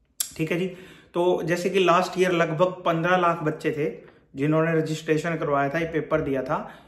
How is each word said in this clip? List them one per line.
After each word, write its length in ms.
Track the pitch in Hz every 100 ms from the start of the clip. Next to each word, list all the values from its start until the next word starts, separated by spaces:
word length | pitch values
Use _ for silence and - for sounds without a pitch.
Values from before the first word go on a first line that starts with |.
| _ - - -
ठीक 140 | 160
है 80 | 170
जी, 80 | 185 185 - - -
तो 280 | 175 175 180
जैसे 260 | 170 170 185
कि 100 | 190
last 400 | 180 143 180 175
year 120 | 185
लगभग 520 | 175 165 156 185 180 175
पन्द्रह 320 | 165 170 185
लाख 260 | 175 165
बच्चे 280 | 156 156 160
थे 200 | 151 156 - - - _ 135
जिन्होंने 360 | 147 156 165
registration 640 | 160 143 156 - 151 170 160
करवाया 340 | 165 143 139
था, 100 | 160
ये 60 | 160
पेपर 360 | 156 - 156
दिया 220 | 139 135
था। 280 | 127 170 220 -